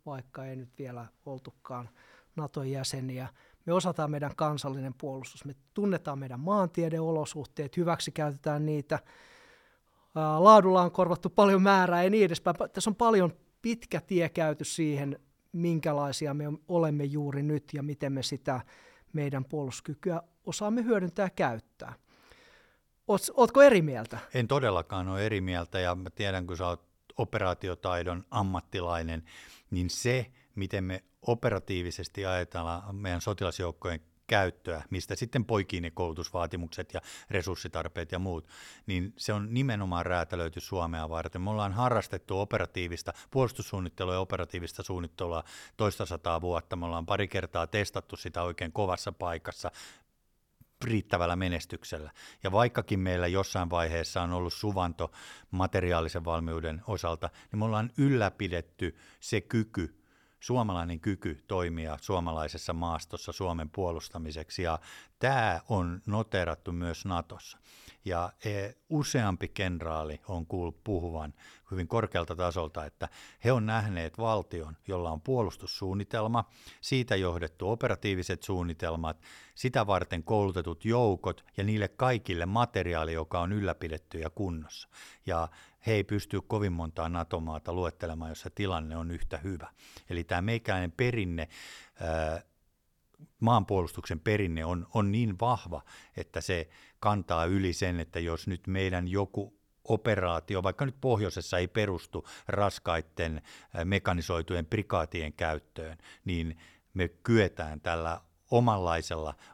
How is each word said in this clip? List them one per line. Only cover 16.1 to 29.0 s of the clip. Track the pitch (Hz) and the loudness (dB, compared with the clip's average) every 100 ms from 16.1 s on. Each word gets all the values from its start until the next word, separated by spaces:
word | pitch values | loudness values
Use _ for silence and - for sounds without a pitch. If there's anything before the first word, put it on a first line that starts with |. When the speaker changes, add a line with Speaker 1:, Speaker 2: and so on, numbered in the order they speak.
| - 151 | -2 -2
Speaker 1:
me | 147 147 151 - | -2 -2 -6 0
olemme | 175 160 147 | 2 2 2
juuri | 143 147 143 139 | 0 -2 -2 0
nyt | 147 151 147 | 0 0 -2
ja | 143 | -6
miten | 143 139 139 | -6 -4 -2
me | 135 | -2
sitä | 123 139 - 127 - - - - _ | -4 -4 -2 -2 -4 -18 -20 -20 _
meidän | 156 143 135 135 | -4 -2 -2 -4
puolustuskykyä | 156 135 - - 147 185 165 - _ - | -4 -4 -6 -8 -4 -2 -2 -6 _ -8
osaamme | - 208 233 | -4 0 0
hyödyntää | 233 214 180 - 190 | 2 2 2 0 -2
ja | |
käyttää. | - 151 113 - _ - 120 _ _ - - - - _ _ _ _ - | 2 0 0 -8 _ -16 -16 _ _ -20 -20 -20 -20 _ _ _ _ 0
Oot-, | 196 - | 0 2
ootko | - 233 269 | 6 8 12
eri | 285 208 | 12 12
mieltä? | 156 123 110 - - | 6 -2 -6 -10 -4
Speaker 2:
En | 127 117 | 0 2
todellakaan | 139 127 90 85 95 92 | 4 4 2 0 -4 -2
ole | 95 107 | 0 0
eri | 104 | 0
mieltä, | 92 87 85 95 | 0 -2 -2 0
ja | 90 90 | 0 0
mä | 92 | -6
tiedän, | - 101 95 90 | -4 -2 -2 -4
kun | 87 | -2
sä | 90 | -2
oot | 87 _ _ - - | -4 _ _ -12 -4
operaatiotaidon | 113 110 92 87 95 87 95 90 87 87 - | -2 0 0 0 -4 -4 -2 -2 -2 -6 -4
ammattilainen, | 104 98 90 - 98 87 85 | 0 0 0 -4 -4 -2 -2